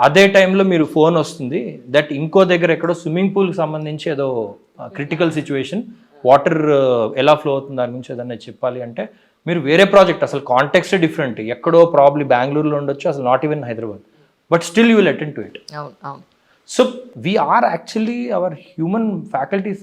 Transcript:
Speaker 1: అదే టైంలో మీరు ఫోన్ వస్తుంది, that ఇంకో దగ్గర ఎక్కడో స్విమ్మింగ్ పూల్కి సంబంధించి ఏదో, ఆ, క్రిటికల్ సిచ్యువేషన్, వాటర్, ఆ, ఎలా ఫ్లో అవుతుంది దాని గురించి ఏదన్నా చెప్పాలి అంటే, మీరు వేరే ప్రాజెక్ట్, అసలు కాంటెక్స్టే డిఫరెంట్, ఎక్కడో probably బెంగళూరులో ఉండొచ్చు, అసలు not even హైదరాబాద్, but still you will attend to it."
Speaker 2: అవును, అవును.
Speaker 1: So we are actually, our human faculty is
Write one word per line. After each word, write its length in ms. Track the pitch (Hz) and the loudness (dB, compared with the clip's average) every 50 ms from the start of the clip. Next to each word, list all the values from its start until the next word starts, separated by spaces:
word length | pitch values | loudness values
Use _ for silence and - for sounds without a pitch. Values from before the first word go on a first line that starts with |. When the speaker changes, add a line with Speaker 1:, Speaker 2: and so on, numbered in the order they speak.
Speaker 1:
అదే 280 | 123 143 151 190 196 196 | 2 4 6 6 6 6
టైంలో 360 | 196 196 190 185 190 196 196 | 6 4 4 4 2 2 2
మీరు 200 | 190 180 160 151 | 2 2 2 0
ఫోన్ 320 | 139 - 160 151 165 170 | 0 2 2 4 4 4
వస్తుంది, 680 | 160 147 - - - 139 120 147 165 123 98 76 - - 123 | 2 -2 -4 -6 -10 -8 -6 -6 -6 -6 -8 -12 -14 -8 -2
that 180 | 127 147 151 - 151 | 0 0 0 0 -4
ఇంకో 320 | 135 156 160 156 190 190 | -6 -4 0 2 4 4
దగ్గర 280 | 180 180 170 170 170 160 | 4 2 2 2 0 0
ఎక్కడో 220 | 156 - 170 175 | 0 -2 -4 -4
స్విమ్మింగ్ 400 | 170 - 160 156 180 196 190 196 | -4 -4 -4 -2 -2 -2 0 0
పూల్కి 200 | 196 196 180 160 | 0 -2 -2 -2
సంబంధించి 560 | 170 160 151 156 156 151 151 151 151 - 160 143 | -4 -4 -4 -6 -8 -8 -8 -10 -8 -6 -6 -4
ఏదో, 420 | 135 139 135 127 117 110 101 101 - _ _ _ - | -4 -4 -4 -4 -4 -6 -8 -10 -16 _ _ _ -18
ఆ, 60 | 120 117 | -18 -14
క్రిటికల్ 440 | - - 143 147 170 156 175 165 156 | -10 -10 -8 -6 -2 -2 -2 0 -2
సిచ్యువేషన్, 500 | 151 139 - 143 135 135 135 160 214 254 - - - _ _ _ _ - | -4 -6 -6 -6 -6 -6 -6 -8 -8 -10 -10 -16 -20 _ _ _ _ 4
వాటర్, 380 | 123 135 143 139 175 160 156 151 151 147 | 4 6 6 4 2 0 0 2 2 2
ఆ, 400 | 139 135 127 123 117 110 110 113 | 4 4 2 2 0 0 -2 -2
ఎలా 180 | 131 131 147 151 | 0 2 2 2
ఫ్లో 180 | 143 - 147 139 | 2 2 -2 -4
అవుతుంది 240 | 135 135 139 139 | -4 -4 -8 -6
దాని 160 | 127 123 120 120 | -6 -6 -6 -6
గురించి 220 | 127 123 - 135 | -10 -12 -12 -12
ఏదన్నా 200 | 120 120 123 120 | -12 -10 -12 -12
చెప్పాలి 480 | 110 - 127 117 - - 127 123 127 120 | -14 -14 -18 -12 -6 -6 -6 -4 -6 -10
అంటే, 260 | 117 117 - 214 226 _ _ _ _ _ _ - | -12 -10 -10 -12 -12 _ _ _ _ _ _ -6
మీరు 140 | 156 175 175 | -4 -4 -2
వేరే 240 | 131 135 156 175 196 | 0 2 4 4 6
ప్రాజెక్ట్, 380 | 180 190 196 190 175 165 - 143 | 6 6 6 6 6 4 -2 -2
అసలు 180 | - - 214 | -4 -4 -4
కాంటెక్స్టే 580 | 214 - 123 127 143 143 - 185 170 - 202 190 | -2 2 2 2 4 4 2 0 0 0 -2 0
డిఫరెంట్, 420 | 165 156 - - 147 127 110 - | 0 0 -2 -2 -4 -4 -6 -6
ఎక్కడో 520 | 110 110 123 - - 170 165 170 170 170 170 | -6 -8 -6 -4 -2 4 6 6 6 6 6
probably 300 | 147 139 143 143 147 143 | 6 6 6 4 2 0
బెంగళూరులో 500 | 127 131 120 127 139 143 151 151 151 147 | 2 2 2 0 0 -2 -2 -2 0 -2
ఉండొచ్చు, 320 | 143 143 143 143 143 - 180 | -2 -2 -4 -6 -4 -4 -4
అసలు 160 | 147 139 127 123 | -4 -2 0 0
not 200 | 127 131 151 151 | 0 0 0 -2
even 140 | 151 151 131 | -4 -4 -6
హైదరాబాద్, 400 | 120 117 110 113 107 101 98 _ _ _ _ _ _ _ _ _ - 165 | -8 -8 -8 -10 -10 -12 -14 _ _ _ _ _ _ _ _ _ -2 -2
but 100 | 175 170 - | -2 -2 0
still 180 | - 220 233 233 226 | 0 2 4 4 4
you 80 | 214 | 4
will 160 | 190 156 131 | 4 2 0
attend 160 | - 156 151 135 120 | -2 -6 -10 -10 -12
to 20 | 101 | -14
it." 280 | - - - _ - 151 | -14 -16 -20 _ -18 -16
Speaker 2:
అవును, 180 | 151 147 135 - _ - | -16 -16 -16 -18 _ -16
అవును. 300 | 143 139 139 - _ _ _ _ _ _ _ _ - - | -16 -16 -16 -20 _ _ _ _ _ _ _ _ -6 0
Speaker 1:
So 60 | - 254 247 - - - - - - 110 | 0 0 0 -2 -10 -16 -18 -14 -8 -4
we 60 | 165 208 - 151 147 | -2 -2 0 0 0
are 140 | 190 233 233 220 170 | 0 2 0 0 -2
actually, 440 | 170 - - - 220 220 220 240 240 240 247 214 | -4 -8 -8 -6 -4 -4 -4 -4 -6 -6 -4 -4
our 160 | 180 175 180 160 | -4 -4 -4 -6
human 520 | 139 - _ _ - 160 170 196 226 226 220 196 165 147 | -10 -18 _ _ -6 -4 -4 -2 -2 -2 -2 -4 -6 -8
faculty 480 | - - 135 139 - 196 202 196 214 190 | -8 -8 -6 -6 -4 -4 -6 -4 -6 -8
is 40 | - | -8